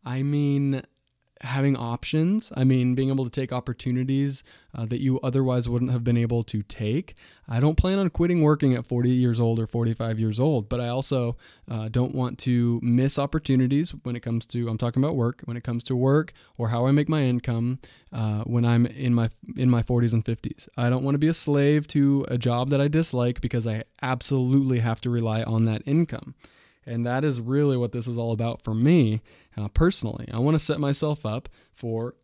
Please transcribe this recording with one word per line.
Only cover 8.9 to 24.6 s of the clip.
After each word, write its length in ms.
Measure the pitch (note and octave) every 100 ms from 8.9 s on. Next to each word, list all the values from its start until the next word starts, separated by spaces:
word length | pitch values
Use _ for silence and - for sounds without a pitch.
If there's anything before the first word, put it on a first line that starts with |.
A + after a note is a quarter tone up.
| B2 B2
years 300 | B2+ B2 A#2
old 200 | A#2 A2+
or 60 | A2+
forty-five 540 | A#2+ A#2 A2+ A2+ A2
years 200 | A2+ G#2+
old, 300 | C#3 C#3 G#2
but 100 | B2
I 100 | A#2+
also, 480 | B2 C3 C3+ A#2+ A#2 - _ -
uh, 220 | A2+ A2
don't 240 | A#2 B2+
want 240 | - B2 A#2+
to 400 | - A#2+ A#2+ A#2
miss 340 | A#2+ A#2+ C3+ C#3
opportunities 800 | C#3 D#3 - C3 B2+ C#3 F3 -
when 120 | B2 A#2+
it 40 |
comes 260 | A#2 A2+ -
to, 220 | B2 A#2
I'm 80 | A2
talking 260 | A#2+ B2
about 120 | C#3+ D3+
work, 260 | A#2 - -
when 120 | A#2+
it 60 |
comes 200 | B2 A#2 -
to 100 | B2+
work 380 | C3 C#3+ D#3+ - - -
or 140 | A2+
how 160 | A#2 B2+
I 60 |
make 180 | C#3+ D3
my 140 | D#3
income, 560 | C3+ B2 - A#2 A#2+ C3 - - _
uh, 300 | - A2 G#2+
when 200 | G#2+ A#2+
I'm 220 | A#2+ A#2 A#2+
in 300 | - C3 A#2
my, 160 | A2+ - - -
in 140 | B2+
my 100 | A#2+
forties 320 | A2 B2 A#2+
and 100 | A2+
fifties. 460 | A2 A#2 - - - -
I 140 | A#2+
don't 120 | B2+
wanna 140 | C3+ C#3+
be 120 | D#3
a 40 |
slave 540 | D#3+ - C#3+ C#3+ D3+ D3
to 400 | D3 C#3 C#3 C3+
a 100 | B2
job 320 | A#2+ A#2+ C3
that 100 | C#3
I 100 | C#3+
dislike 520 | D3+ E3 B2 A#2+ B2+
because 240 | A#2+ B2 A2+
I 200 | A2 A2+ _
absolutely 800 | C3 B2+ - C3+ B2+ C3+